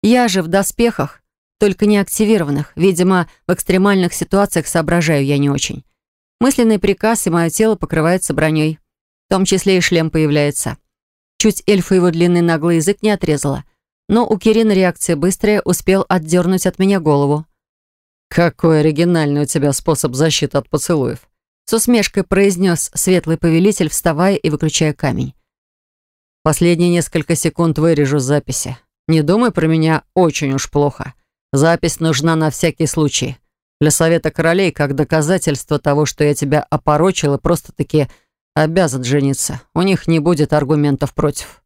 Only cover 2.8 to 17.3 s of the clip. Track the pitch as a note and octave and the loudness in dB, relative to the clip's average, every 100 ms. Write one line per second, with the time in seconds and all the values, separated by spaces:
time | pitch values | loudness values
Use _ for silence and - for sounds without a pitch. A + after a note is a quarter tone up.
2.8 | F#3 F3 F3+ F#3 E3+ _ - F3 - F#3 | 0 2 2 2 -2 _ -4 -4 0 2
3.8 | G3+ F#3+ F3 - F3+ G3 G3+ E3+ - E3+ | 2 2 0 -4 -2 0 0 -2 -2 -4
4.8 | D#3 E3+ D#3 D3 C#3 C#3+ C#3+ C#3 - C3+ | 0 0 0 0 0 0 0 -2 -6 -10
5.8 | _ _ _ _ _ _ B3 C4+ A3+ G#3+ | _ _ _ _ _ _ 0 2 2 2
6.8 | G3+ G3 G#3+ A3+ - E3+ E3 - A3 G#3 | 0 0 -2 -2 0 0 0 0 0 0
7.8 | - D#3+ D#3 F#3 - D3 D#3 D#3 D#3 D#3 | -2 0 0 0 -2 -2 0 0 -2 -4
8.8 | _ _ _ _ _ F#3+ F#3+ F#3+ G3 F#3 | _ _ _ _ _ -2 0 0 2 0
9.8 | - E3+ D#3+ D#3+ D#3 D3 D3 - - - | 2 0 0 0 0 0 0 -4 -8 -10
10.8 | _ _ _ _ _ _ A3 - - G3+ | _ _ _ _ _ _ 0 0 0 0
11.8 | - F#3 F3 E3 F3 F3 E3+ D#3+ E3+ E3 | 2 2 2 2 2 2 2 0 0 0
12.8 | D#3 G3+ G#3+ G3+ E3+ D3 D3 D3 - _ | 0 0 -2 0 -2 -2 -2 -6 -10 _
13.8 | _ _ - A#3 - G#3 A3 G#3+ A3 F#3+ | _ _ -2 0 2 0 2 4 4 2
14.8 | F#3 - - D#3 E3+ - G#3+ G#3 - F3+ | 0 -2 -4 -2 -2 0 0 0 0 -2
15.8 | - F#3+ - F3+ D#3 F3+ F3 F#3 F#3 F3+ | 0 0 0 -2 0 0 2 0 -2 0
16.8 | F#3+ G3 D#3 C#3+ C#3+ | 0 2 0 0 0